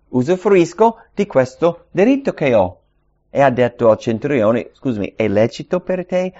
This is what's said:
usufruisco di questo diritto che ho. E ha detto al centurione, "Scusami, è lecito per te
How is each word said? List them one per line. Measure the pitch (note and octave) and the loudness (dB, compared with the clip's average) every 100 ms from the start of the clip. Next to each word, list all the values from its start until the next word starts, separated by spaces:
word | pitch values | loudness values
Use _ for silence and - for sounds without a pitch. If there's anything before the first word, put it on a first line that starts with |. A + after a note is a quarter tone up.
| _ | _
usufruisco | B2+ B2+ F3+ G#3+ F#3+ E3 - - - _ | -4 -2 -2 2 2 2 2 0 0 _
di | - G3+ | -8 -2
questo | C3+ B2+ - E3 E3+ _ | 0 -2 -2 -2 -2 _
diritto | D#3 A3 C4+ C4+ | 0 0 0 -2
che | - C#3+ A2+ | -2 0 2
ho. | F#2 - _ _ _ _ _ | 0 -4 _ _ _ _ _
E | B2+ | 0
ha | C#3 | 2
detto | A#2+ A#2+ - A#2 | 2 -2 2 2
al | A2 | 2
centurione, | - A2 C#3+ C#3 G#2 A#2 - | 0 -4 -2 0 0 0 -4
"Scusami, | _ C#3 G#2+ F2+ - | _ -6 -4 -6 -4
è | A2 | -2
lecito | G2+ A#2 - D3+ F3+ | 0 0 -2 -6 -6
per | - F#3 F3 | -4 -8 -4
te | F#3 F#3 - | -4 -4 -10